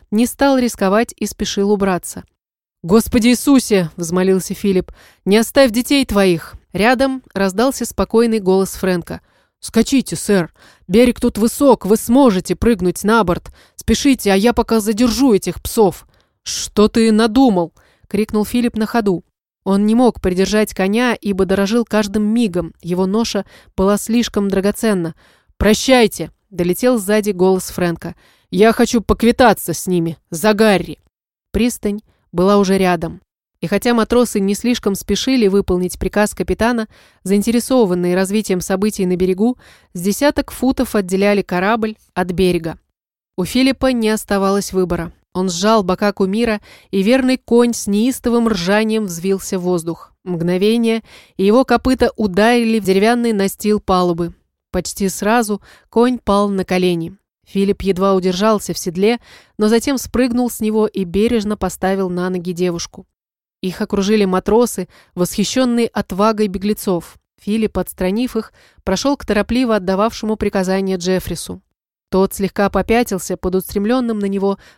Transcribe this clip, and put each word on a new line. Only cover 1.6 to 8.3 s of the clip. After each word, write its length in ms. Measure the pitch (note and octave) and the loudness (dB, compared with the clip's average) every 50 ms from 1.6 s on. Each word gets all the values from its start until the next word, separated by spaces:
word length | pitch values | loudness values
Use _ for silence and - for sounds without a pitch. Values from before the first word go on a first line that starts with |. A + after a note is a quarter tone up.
| G3 G3+ | 0 2
убраться. 520 | G#3 G3 G3 G3 F#3 E3+ - - - - - _ _ _ _ _ _ _ _ _ _ _ - | 2 2 2 0 -2 -2 -6 -10 -14 -14 -16 _ _ _ _ _ _ _ _ _ _ _ -2
«Господи 460 | E3 G3 A3+ A3 - - B3+ G#3+ B3 | 2 2 2 4 2 0 2 4 4
Иисусе!» — 600 | B3 - - C#4+ C#4 C4 - - G#3+ F#3+ F3 D#3 - | 2 2 4 4 4 4 4 2 0 0 0 -2 -6
взмолился 580 | - E3+ D#3+ F3 F#3 F#3 F#3+ F#3+ F#3+ - - G3 | -8 -6 -4 -2 0 2 2 2 0 0 -4 -8
Филипп. 380 | - - G3+ F#3 F#3 F3 - - - - - _ _ _ | -4 -2 0 0 0 -2 -4 -10 -20 -20 -20 _ _ _
«Не 120 | F#3 G3 | 2 2
оставь 340 | A3 A3+ - - C#4+ C4+ B3+ | 2 2 2 2 4 4 4
детей 340 | G#3 A#3+ B3 - C#4+ C#4 C4 | 2 -2 0 2 0 0 2
твоих!» 500 | - G#3 G3+ G3 F#3+ F3 D#3+ - - - - _ _ - | 2 2 2 4 2 2 0 -4 -10 -18 -20 _ _ -4
Рядом 500 | G3 G3+ A#3 B3+ A3+ C4+ C4+ C4 C4 - _ - | 0 2 2 2 2 0 -2 -2 -6 -10 _ -4
раздался 520 | G3 G3 F#3+ F3+ G3 A#3+ C#4 C4 - A#3+ | -2 -2 -2 0 0 0 0 -2 -4 -6
спокойный 540 | - - - G3 - - A3+ A#3+ A#3 | -6 -4 -4 -4 0 2 2 2 2